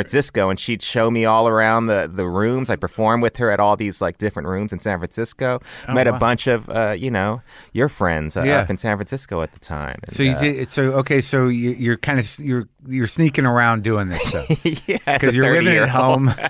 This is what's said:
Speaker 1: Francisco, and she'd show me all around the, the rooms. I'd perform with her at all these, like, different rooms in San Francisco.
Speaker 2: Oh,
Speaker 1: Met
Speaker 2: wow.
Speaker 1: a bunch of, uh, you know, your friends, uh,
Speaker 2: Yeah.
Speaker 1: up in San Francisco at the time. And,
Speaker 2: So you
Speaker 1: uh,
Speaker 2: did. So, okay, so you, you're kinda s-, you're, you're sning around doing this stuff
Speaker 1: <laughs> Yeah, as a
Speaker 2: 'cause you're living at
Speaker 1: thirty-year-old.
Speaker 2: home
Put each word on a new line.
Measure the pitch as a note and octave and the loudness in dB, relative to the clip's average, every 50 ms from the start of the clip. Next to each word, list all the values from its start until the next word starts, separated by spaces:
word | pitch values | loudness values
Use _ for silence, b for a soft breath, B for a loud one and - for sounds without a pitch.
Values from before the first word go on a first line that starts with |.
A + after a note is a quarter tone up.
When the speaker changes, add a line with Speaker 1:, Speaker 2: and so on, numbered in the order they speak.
Speaker 1:
Francisco, | G2+ - - C#3+ C#3 - - A2+ F#2+ F#2+ | -2 0 0 -2 0 0 0 0 0 0
and | F#2+ - | 0 -2
she'd | - - A#2 - - | -4 -6 -6 -6 -6
show | - - A#2+ A2+ A#2 | -4 0 2 2 2
me | A#2 A2+ A2+ | 2 2 2
all | A2 A2 A2+ A2+ | 4 4 4 4
around | A#2 A2 A2 A2 A2 A2+ A#2 A#2 | 4 4 4 4 4 2 2 2
the, | A2+ G#2 G2 D#2+ D#2+ F2 | 2 0 0 0 -4 -4
the | G2 F#2 | -4 -4
rooms. | F2 F2 G2 G#2+ A#2 B2+ C3 C3 A#2 | -2 0 0 0 0 0 -2 -2 -2
I'd | G2+ D#2 | -4 -4
perform | - F2 - - A2 A2 A#2 A#2+ | -4 -6 -2 0 2 2 2 2
with | A#2+ A2+ - | 2 0 0
her | - B2 A2 | 0 0 0
at | G2+ F#2+ | 2 2
all | G#2 G#2 G2+ | 4 2 2
these, | F#2+ A2 G2+ F2+ - | 2 -2 -6 -4 -4
like, | G2 E2+ F2 | -4 -4 -4
different | - G#2 G#2 - - D2 F2+ | -4 -6 -4 -4 -4 -6 -4
rooms | F#2 F#2+ G#2+ G#2+ G2+ | -4 -4 -4 -6 -8
in | F2 | -6
San | - G#2+ G2 E2+ | -4 -4 -4 -4
Francisco. | F2+ - - A2 A#2 - - - C3 B2+ B2+ B2 B B B B B | -6 -8 -6 -6 -8 -6 -6 -4 -4 -2 -2 -4 B B B B B
Speaker 2:
Oh, | B C3 | B 0
Speaker 1:
Met | B2 B2+ | 2 2
Speaker 2:
wow. | A#2+ A2+ | 2 2
Speaker 1:
a | B2+ | 2
bunch | A#2 A#2+ A#2+ A2+ - | 2 2 0 0 0
of, | C3 A#2+ A2 - - | 0 0 0 -2 -4
uh, | - A2+ A2 G#2 | -2 -2 0 -2
you | G#2+ - B2+ C3 | -2 -4 -4 -2
know, | A#2 F#2+ F#2+ G#2 A2+ A#2+ - B B B B B | -2 0 0 -2 -2 -6 -10 B B B B B
your | B A2 C3+ | B 0 0
friends, | D3 - - G2 F2 E2 D#2 D2+ D2+ - | 0 0 0 0 0 0 0 -2 -4 -4
uh, | G#2 B2 | -2 0
Speaker 2:
Yeah. | C#3 D3 | 2 2
Speaker 1:
up | C3+ G2 D#2 | 2 0 0
in | F#2+ | -4
San | - - A2+ G#2+ | -4 -2 -2 -2
Francisco | G2 G2+ - C3 C3 - - - E2 | -2 -4 -8 -8 -10 -10 -8 -6 -6
at | D#2+ - - | -6 -6 -8
the | - | -16
time. | - - D#2 D2 D2 C2 - - - | -12 -10 -8 -8 -8 -8 -10 -12 -14
And, | - - | -10 -4
Speaker 2:
So | - C#3 | 0 0
you | C3 C3 | 0 2
Speaker 1:
uh, | C#3 | 2
Speaker 2:
did. | D3 D3 C#3+ C3 C3 | 0 -2 -2 -2 -6
So, | - - C#3+ C3+ C3 C3+ | -6 -2 0 0 2 2
okay, | C3+ C3+ - D3 C3+ | 0 0 2 0 0
so | B2 - C#3+ C3+ B2+ | 0 0 0 2 2
you, | B2+ B2 A#2+ A#2+ B2 | 2 0 0 -2 -2
you're | A#2+ B2+ B2 A#2 A#2 | -2 -2 0 -2 -2
kinda | - - D3 C#3 B2+ | -2 -2 -2 0 0
s-, | A2 - - - | -2 -4 -8 -8
you're, | D3 C#3 B2+ A#2+ - - _ _ C#3+ | -4 -4 -4 -4 -4 -8 _ _ -12
you're | C3 C3 C3 A#2 | -6 -4 -2 -2
sning | - - D#3+ E3 D3+ C#3+ D#3 C#3 | -2 2 2 2 2 4 2 2
around | B2 A#2+ A#2+ A#2+ A#2 A2+ G#2+ G2+ | 4 4 4 4 4 2 2 0
doing | A2+ A2 G#2 G2 F2+ | 0 0 0 -2 -2
this | F2 E2 - | -4 -4 -4
stuff | - - E2+ - - D#3 - - | -2 -4 -4 -2 -2 -2 0 0
Speaker 1:
<laughs> | |
Yeah, | E3+ D#3 - - - F#3+ - - | -4 -4 -4 -4 -4 -4 -4 -2
as | C#3+ C#3+ B2+ C#3 | 0 0 2 2
a | |
Speaker 2:
'cause | C3 A#2 | 2 4
you're | C3 C3+ - - | 4 4 4 4
living | - - A2+ - | 4 4 4 4
at | G#2 A2 | 4 2
Speaker 1:
thirty-year-old. | C3+ B2 C3 C3 C3 C3 C3 C3+ B2+ | 2 2 2 4 4 4 4 4 2
Speaker 2:
home | - - - | 2 0 -4